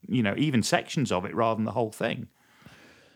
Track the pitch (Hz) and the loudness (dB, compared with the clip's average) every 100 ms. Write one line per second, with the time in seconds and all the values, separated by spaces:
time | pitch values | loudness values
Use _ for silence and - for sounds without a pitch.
0 | - 123 101 104 151 123 - 180 - 165 | -2 0 2 2 2 2 2 0 0 -2
1 | 101 92 95 104 113 110 110 110 110 - | 0 0 0 0 0 2 0 0 -2 -2
2 | 113 - - _ _ _ - - - - | -4 -4 -10 _ _ _ -20 -20 -20 -20
3 | - | -20